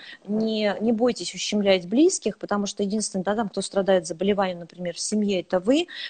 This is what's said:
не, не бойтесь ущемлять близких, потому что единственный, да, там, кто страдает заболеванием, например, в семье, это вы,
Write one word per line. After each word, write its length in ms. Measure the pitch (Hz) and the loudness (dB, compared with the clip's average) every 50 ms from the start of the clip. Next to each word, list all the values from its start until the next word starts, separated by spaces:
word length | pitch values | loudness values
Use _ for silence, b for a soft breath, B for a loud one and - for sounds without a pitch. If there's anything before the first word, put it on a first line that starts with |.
| B B B B - 190 | B B B B -8 -4
не, 480 | 208 220 220 220 220 214 214 202 185 - | -2 -2 0 0 0 0 0 0 0 0
не 120 | 208 233 240 | 0 0 2
бойтесь 420 | 208 247 247 226 - 175 - - | 2 2 2 0 0 -6 -8 -8
ущемлять 540 | 185 - - 208 214 196 196 190 185 175 175 | -6 -4 -2 0 2 4 4 4 2 2 2
близких, 500 | 208 262 320 370 - - - 226 185 - | 4 4 6 6 4 2 -2 -4 -4 -4
потому 280 | - - 208 208 202 | -4 -4 -2 -2 -2
что 160 | 202 - - 202 | -2 -2 -2 -2
единственный, 420 | 196 208 220 208 - - 190 180 | -2 0 -2 -2 -2 -4 -2 -2
да, 100 | 196 208 | 0 0
там, 140 | 220 233 185 | 0 -2 -2
кто 140 | - 196 190 | -4 -6 -6
страдает 440 | - - 196 190 190 190 185 165 | -2 0 0 2 4 4 4 2
заболеванием, 520 | 165 175 160 185 196 208 190 196 185 180 175 | 0 -4 -2 0 0 2 2 0 -2 -2 -6
например, 340 | 170 - - 175 180 175 165 | -12 -14 -12 -8 -8 -6 -6
в 60 | - | -6
семье, 400 | - - 214 214 208 202 202 180 | -4 -2 0 0 2 2 0 0
это 200 | - - 190 185 | 0 0 0 0
вы, 260 | 180 208 269 311 349 B B B B B | 2 4 2 2 2 B B B B B